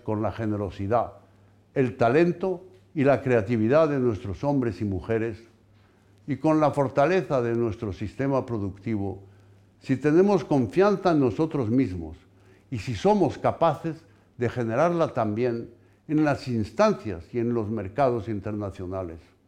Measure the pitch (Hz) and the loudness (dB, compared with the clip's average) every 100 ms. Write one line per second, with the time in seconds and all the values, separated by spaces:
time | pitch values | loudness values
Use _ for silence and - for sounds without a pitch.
0 | - 107 107 - 110 101 98 - 98 117 | -6 -4 -4 -4 -4 -4 -6 -6 -2 0
1 | 101 - - _ _ _ _ 143 127 - | -2 -10 -20 _ _ _ _ -2 -2 2
2 | 117 143 175 170 190 175 - - _ 160 | 2 4 2 0 -4 -6 -10 -20 _ 0
3 | 135 131 127 117 98 117 110 147 160 139 | 2 2 4 2 2 0 4 4 4 2
4 | 123 104 101 87 143 143 117 - 104 95 | 0 -2 -6 -6 -2 0 -2 -2 -4 -4
5 | - 113 113 101 - _ _ _ _ _ | -2 -2 -2 -8 -16 _ _ _ _ _
6 | _ _ - 131 156 156 147 147 131 147 | _ _ -8 -2 2 4 4 2 0 2
7 | 147 185 156 135 120 117 117 101 107 92 | 2 2 0 0 0 0 -2 -2 -6 -6
8 | 101 - 139 135 - 113 98 98 113 107 | -8 -4 -2 -2 -2 -4 -6 -6 -6 -4
9 | 98 95 - - _ _ _ _ - 131 | -4 -8 -16 -20 _ _ _ _ -4 0
10 | 151 160 202 196 - 143 113 165 202 196 | 4 4 4 2 2 0 2 2 4 4
11 | 190 156 127 101 160 143 107 127 117 87 | 2 4 2 0 -2 -2 0 2 0 -4
12 | 80 82 _ _ _ _ _ 101 135 107 | -10 -14 _ _ _ _ _ -8 -6 0
13 | 190 208 147 95 120 - 165 - 165 151 | 2 4 2 0 -2 2 0 0 -6 -10
14 | - _ _ - 120 127 113 117 170 170 | -16 _ _ -4 -4 -2 -2 0 2 2
15 | 143 123 110 104 123 117 120 - _ _ | 0 0 -2 0 -2 -2 -8 -18 _ _
16 | - 156 151 131 131 113 101 - 214 - | -2 2 2 0 -2 -2 -2 2 2 2
17 | 110 85 - 123 120 117 101 113 95 117 | -6 -10 -6 -2 0 0 -2 -6 -4 0
18 | 135 120 110 104 107 104 101 - 92 95 | 2 0 -4 -6 -6 -6 -6 -8 -8 -8
19 | 90 82 - _ | -8 -12 -20 _